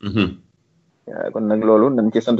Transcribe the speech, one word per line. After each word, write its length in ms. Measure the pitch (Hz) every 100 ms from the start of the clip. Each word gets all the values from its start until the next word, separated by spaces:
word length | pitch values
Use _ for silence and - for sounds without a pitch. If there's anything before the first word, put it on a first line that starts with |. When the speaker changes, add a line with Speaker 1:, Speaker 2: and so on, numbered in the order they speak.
Speaker 1:
Mhm. 240 | 101 104 92 - _ _ _ _ _ _ -
Speaker 2:
Waaw, 240 | - 50
kon 160 | - 107
nag 160 | 107
loolu 240 | 110 107 127 127
nañ 160 | 110
ci 80 | 113
sant 160 | 113 117